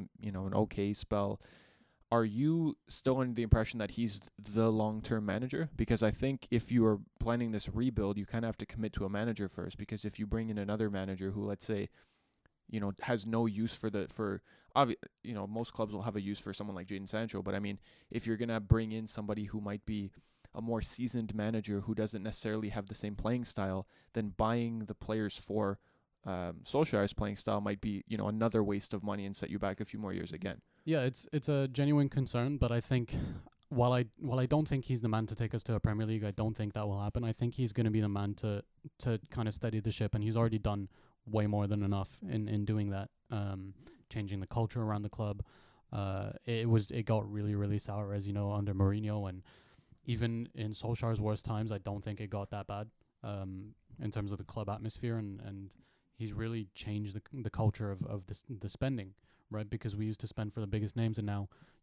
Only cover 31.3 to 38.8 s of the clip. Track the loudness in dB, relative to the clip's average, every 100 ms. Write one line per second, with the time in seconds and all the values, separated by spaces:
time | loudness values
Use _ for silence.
31.3 | -2 2 2 2 2 4 6 4 2 0
32.3 | 0 2 2 2 2 2 2 2 -2 -4
33.3 | -6 -12 _ -2 4 6 4 2 -4 -2
34.3 | 2 4 4 4 0 2 2 2 2 0
35.3 | 0 -2 -2 0 2 4 2 0 0 0
36.3 | 0 0 0 -2 -2 -2 -2 -2 0 0
37.3 | 0 0 0 0 2 4 4 4 2 0
38.3 | 0 -2 -2 -6 _